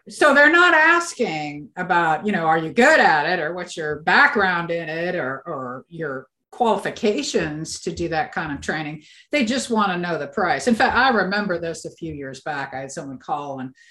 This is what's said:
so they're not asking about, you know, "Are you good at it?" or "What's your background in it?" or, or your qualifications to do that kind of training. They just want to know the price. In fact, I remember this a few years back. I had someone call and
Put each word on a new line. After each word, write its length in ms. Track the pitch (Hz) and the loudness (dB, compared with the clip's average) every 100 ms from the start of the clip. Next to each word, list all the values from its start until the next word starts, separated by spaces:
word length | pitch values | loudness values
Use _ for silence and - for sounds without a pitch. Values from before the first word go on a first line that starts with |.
| - | -18
so 260 | - 302 277 | 2 4 8
they're 160 | 294 | 8
not 220 | 339 349 320 | 8 6 6
asking 920 | 311 339 339 - 214 156 151 147 147 - | 6 4 0 -4 -4 -2 -6 -10 -12 -8
about, 500 | 175 170 165 156 208 | 0 2 2 0 0
you 60 | |
know, 140 | 185 165 | 0 2
"Are 120 | 165 | 2
you 120 | 160 | 2
good 280 | 139 262 311 | 4 6 6
at 260 | 202 156 151 | 6 4 2
it?" 140 | 180 | -2
or 120 | 151 | -2
"What's 220 | 175 175 - | -6 -10 -8
your 260 | 151 151 | -6 -4
background 680 | 170 208 285 214 190 175 170 | 2 6 6 4 0 0 -2
in 160 | 170 165 | -4 -4
it?" 280 | 160 175 180 | -4 -4 -4
or, 260 | 131 131 170 | -4 -6 -8
or 400 | 143 127 127 - | -8 -8 -10 -14
your 380 | 165 156 135 131 _ _ | -10 -8 -8 -12 _ _
qualifications 1300 | - 233 202 165 - 214 220 285 226 160 151 160 - | -2 0 0 -2 -2 -2 0 -2 -2 -2 -4 -8 -8
to 140 | - | -8
do 160 | 170 170 | -6 -4
that 240 | 160 151 | -2 -4
kind 180 | - 160 | -6 -6
of 80 | 139 | -6
training. 420 | - 156 151 151 - - _ | -6 -6 -6 -10 -16 -20 _
They 140 | 294 220 | 0 0
just 240 | 262 - | -2 -2
want 200 | 220 202 | 0 0
to 40 | 175 | 0
know 200 | 175 156 | -2 -4
the 100 | 143 | -4
price. 400 | - 180 - - | -2 0 0 0
In 80 | 226 | 2
fact, 200 | 247 208 | 2 4
I 120 | 262 | 4
remember 480 | 226 185 202 202 170 | 2 0 -2 -2 -4
this 280 | 165 160 165 | -4 -8 -12
a 60 | |
few 220 | - 165 | -12 -10
years 280 | 147 135 135 | -10 -12 -10
back. 320 | - 143 135 | -8 -8 -8
I 60 | 131 | -10
had 120 | 139 | -10
someone 280 | 165 143 131 | -10 -12 -14
call 400 | - 147 143 131 | -8 -6 -6 -10
and 120 | 131 - _ | -12 -14 _